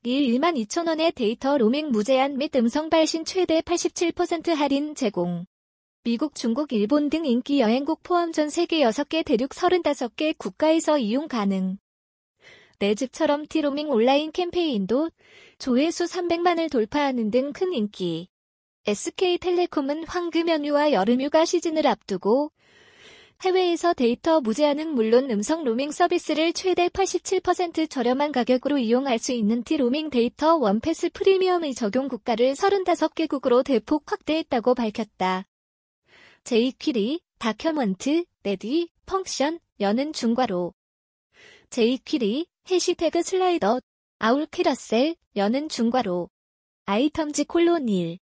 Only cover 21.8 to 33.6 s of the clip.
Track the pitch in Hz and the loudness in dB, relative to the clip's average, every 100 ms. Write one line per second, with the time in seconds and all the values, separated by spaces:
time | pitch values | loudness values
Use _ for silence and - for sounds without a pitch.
21.8 | 294 208 - 185 196 247 302 _ _ _ | 2 0 -4 -4 2 2 0 _ _ _
22.8 | - _ - - - _ 381 370 359 339 | -20 _ -20 -20 -20 _ 0 2 2 2
23.8 | 339 349 240 247 - 320 220 220 294 294 | 0 2 0 0 2 2 2 2 2 2
24.8 | 320 277 220 233 277 208 208 320 254 226 | -2 0 4 4 2 -2 0 -2 0 -2
25.8 | 285 285 349 349 - 302 330 320 381 359 | -4 0 2 2 0 0 0 0 -2 2
26.8 | 349 - 381 349 - 381 - 349 349 330 | 0 0 -2 -2 -2 -2 0 -2 -2 -2
27.8 | 320 277 240 254 294 277 233 254 277 285 | -4 -2 0 0 0 0 2 0 2 0
28.8 | 226 240 277 226 - 247 208 240 - 320 | 2 0 2 -2 -2 -2 0 0 0 0
29.8 | 240 285 311 247 233 - 302 330 220 208 | 2 0 -2 0 0 0 2 4 2 0
30.8 | 311 330 339 - 381 381 370 359 320 240 | 0 -2 -4 0 2 4 2 0 -2 -4
31.8 | 214 240 269 233 - 226 254 277 392 392 | -2 -2 -4 -6 -4 2 2 2 2 2
32.8 | 370 330 311 - 320 277 262 240 | 0 0 0 -2 -4 -2 2 2